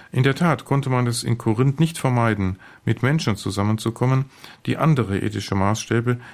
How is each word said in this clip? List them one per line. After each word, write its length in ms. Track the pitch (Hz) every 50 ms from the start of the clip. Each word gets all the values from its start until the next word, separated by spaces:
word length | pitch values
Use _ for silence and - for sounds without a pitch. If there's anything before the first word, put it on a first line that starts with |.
| - -
In 100 | - 127
der 120 | 127 139 135
Tat 300 | - 175 170 143 127 -
konnte 240 | - 139 139 131 131
man 180 | 127 123 120
es 180 | 120 117 120 -
in 120 | 123 117
Korinth 420 | 117 - 117 107 113 131 139 135 -
nicht 200 | 165 160 165 -
vermeiden, 600 | - 131 123 120 117 113 110 101 95 92 98 - - - - - -
mit 160 | 120 110 -
Menschen 340 | - 127 151 160 - - 101
zusammenzukommen, 880 | - - 92 92 101 101 107 107 110 - 117 113 - 123 127 131 131 135 - - - - - - - -
die 140 | 120 - -
andere 420 | - 165 156 123 107 95 98 95
ethische 340 | - 107 104 104 - - 101
Maßstäbe 640 | 98 95 101 110 - - - 113 117 117 123 123 120 - -